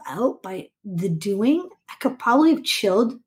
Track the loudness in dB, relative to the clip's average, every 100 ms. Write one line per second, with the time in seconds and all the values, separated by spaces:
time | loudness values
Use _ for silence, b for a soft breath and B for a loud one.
0 | -12 -2 -2 -2 -10 -12 -12 _ -8 -4
1 | -2 -2 -4 0 2 2 -2 -18 -20 -6
2 | -6 -2 2 4 4 2 -2 -2 2 2
3 | 2 -2